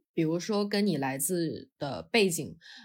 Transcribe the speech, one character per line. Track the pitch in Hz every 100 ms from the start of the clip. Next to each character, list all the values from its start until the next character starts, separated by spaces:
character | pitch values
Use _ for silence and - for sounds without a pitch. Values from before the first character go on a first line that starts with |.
| _
比 | -
如 | 160 170
说 | 170 208 202
跟 | 202 208
你 | 151
来 | 135 135
自 | - 175 165 - - _
的 | 139 90 -
背 | 233 196
景 | 165 - - - -